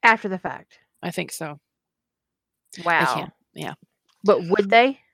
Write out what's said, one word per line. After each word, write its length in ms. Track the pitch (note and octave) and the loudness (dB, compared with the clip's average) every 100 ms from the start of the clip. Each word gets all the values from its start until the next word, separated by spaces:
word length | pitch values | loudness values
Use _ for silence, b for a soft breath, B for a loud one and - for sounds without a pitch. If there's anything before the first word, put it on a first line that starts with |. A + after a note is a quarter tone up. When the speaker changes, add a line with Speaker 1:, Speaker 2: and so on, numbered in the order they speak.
Speaker 1:
After 240 | A#3 A3+ G#3+ | 6 4 0
the 80 | F#3 | -6
fact? 400 | E3+ D3+ - _ _ _ | -8 -10 -16 _ _ _
Speaker 2:
I 100 | E3 | -10
think 200 | E3+ E3+ | -8 -8
so. 280 | - D#3+ D3 _ _ _ _ _ _ _ _ _ _ _ - | -8 -10 -12 _ _ _ _ _ _ _ _ _ _ _ -10
They 60 | |
Speaker 1:
Wow. 300 | E3+ E3 C3 A#2+ | -2 2 2 0
Speaker 2:
can, 160 | F3 _ _ | -6 _ _
yeah. 200 | - D#3 - _ _ _ _ | -14 -12 -14 _ _ _ _
Speaker 1:
But 200 | G3 G3+ E3+ | 2 2 2
would 220 | G3 G3 | -2 2
they? 300 | A3+ B3+ C4+ _ | 4 4 0 _